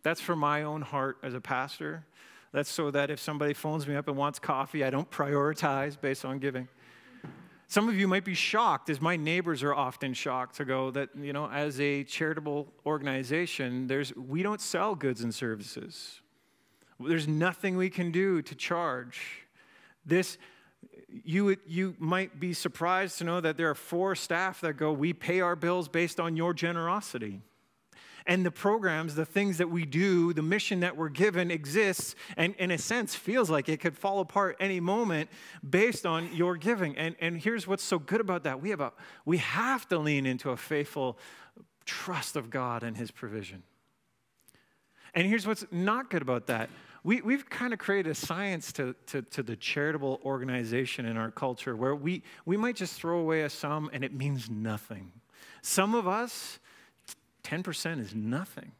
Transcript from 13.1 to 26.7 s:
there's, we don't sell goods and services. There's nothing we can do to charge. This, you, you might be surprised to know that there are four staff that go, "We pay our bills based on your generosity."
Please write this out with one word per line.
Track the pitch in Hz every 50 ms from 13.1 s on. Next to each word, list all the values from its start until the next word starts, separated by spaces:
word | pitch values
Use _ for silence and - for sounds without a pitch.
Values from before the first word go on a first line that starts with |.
| 131 131 131 123 143 165 180 170 - - 139 123 123 127 131
there's, | 127 135 139 143 131 -
we | - 131 131 139 165 185
don't | 202 214 202
sell | - - - 175 - 110 123
goods | 147 143 135 123 107 117
and | 117 107
services. | - 135 117 110 104 101 - - - - - - - - - - - _ _ _ _ _ _ _ _ _ _ _ _ _ _ _ _
There's | 123 143 165 165 151 151
nothing | 156 151 165 180 170 - - 196 185 185
we | 185 190
can | 185 - 180 170
do | 160 175 190 196 185 165 147
to | - 143
charge. | - - - 175 170 175 160 127 127 123 123 120 - - - - - - _ _ _ - - - - - - - _ _
This, | 147 160 175 - - - - - - - - _ _ _ _ - - - - - _
you, | - 131 - 160 160 190 202 202 190 190 -
you | 156 165 175 190 190 170 -
might | 160 160 175 185 190 185 - 147
be | 160 180 170
surprised | - - - - - 165 170 185 185 196 180 - -
to | 175
know | 170 170 180
that | 165 160 156
there | 160 165 160
are | 143
four | - - - - 170 185 196 185
staff | - - - 170 165 185 190 180 -
that | - 160 151
go, | 135 156 151 156
"We | 139 143 170 170
pay | - - - 175 185
our | 180 175 175
bills | 160 147 170 180 180 165 143
based | - 165 175 165 - -
on | 170 170 165
your | 160 165 175 175
generosity." | 143 170 170